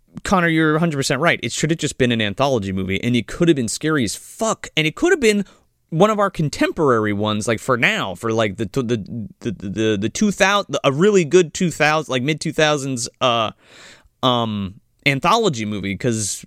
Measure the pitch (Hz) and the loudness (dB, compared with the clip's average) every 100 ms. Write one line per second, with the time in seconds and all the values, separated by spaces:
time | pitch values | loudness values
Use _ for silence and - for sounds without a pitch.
0 | _ 85 - 185 170 160 156 156 170 143 | _ -12 -2 2 2 2 2 2 0 0
1 | 135 135 165 131 117 - 156 165 147 - | -2 0 0 0 -2 -2 -2 -2 -4 0
2 | 123 117 107 95 139 127 98 95 92 95 | 0 2 -2 0 0 2 0 -4 -2 -2
3 | 120 120 - - 170 143 113 - 151 156 | 0 0 -2 0 2 2 0 -4 -2 0
4 | 107 - - - 220 190 - - 156 - | -2 -4 -14 -4 -4 -4 -4 -2 -2 0
5 | 339 370 226 208 196 _ _ _ _ 160 | 0 4 4 2 -2 _ _ _ _ 2
6 | 208 208 196 - 147 - 302 247 147 113 | 2 4 0 0 -4 0 -2 2 2 4
7 | 107 101 107 107 107 113 - 120 160 214 | 2 0 -2 -2 -2 -2 -2 0 0 0
8 | 120 - 117 113 110 95 107 - 117 120 | -4 -6 -2 0 0 -2 -4 -4 -2 -2
9 | 92 120 101 - 120 95 98 95 110 104 | -4 -10 -10 -10 -8 -8 -6 -2 0 0
10 | 107 - 208 - 190 143 - 139 139 135 | -2 0 0 2 2 0 -2 -2 0 2
11 | 202 202 156 175 165 - 180 - 151 156 | 4 4 4 4 2 0 -2 0 0 0
12 | 151 131 135 156 165 139 151 151 135 131 | -2 -2 -2 -4 -4 0 0 0 -4 -6
13 | 117 - 127 117 107 - _ - - - | -8 -2 0 2 -2 -6 _ -20 -20 -20
14 | _ _ 131 123 113 104 98 101 _ _ | _ _ 0 2 0 -4 -6 -10 _ _
15 | 147 139 175 226 214 120 107 104 95 95 | -2 0 2 2 2 0 -4 -4 -4 -2
16 | 131 113 101 - | -2 -2 -4 -8